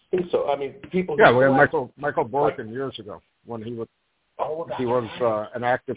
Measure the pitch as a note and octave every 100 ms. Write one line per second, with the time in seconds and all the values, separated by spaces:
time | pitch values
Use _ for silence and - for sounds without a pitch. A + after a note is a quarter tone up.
0 | _ F#3 F3 D#3+ - C#3 C3+ - - F#3
1 | F3+ D3 C#3+ B2 C3+ C3 C#3+ D#3 B2+ -
2 | C#3+ - A#2 C3 D3 - A2 A#2 C3 A#2+
3 | G2+ E2 _ _ - A#2 A2 A#2 A2+ _
4 | _ _ _ - D3 D#3+ C3 B2 B2 B2
5 | A2+ - A#2+ G#2+ G#2+ B2 B2 B2+ -